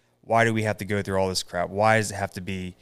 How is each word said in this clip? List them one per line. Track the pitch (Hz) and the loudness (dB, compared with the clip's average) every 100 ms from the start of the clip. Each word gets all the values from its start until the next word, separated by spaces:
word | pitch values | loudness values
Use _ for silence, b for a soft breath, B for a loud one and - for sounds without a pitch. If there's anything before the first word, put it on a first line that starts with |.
| b b | b b
why | - 113 | 0 2
do | 113 | 4
we | 110 | 2
have | 107 101 | -2 -2
to | |
go | 98 101 | -2 -2
through | 98 95 | 0 0
all | 95 | 0
this | 90 | -2
crap? | - 87 85 | -4 -4 -2
Why | 98 110 110 | 2 4 4
does | 101 | 2
it | 98 | -4
have | 98 | -6
to | - | -6
be | 90 95 90 - | -8 -8 -8 -12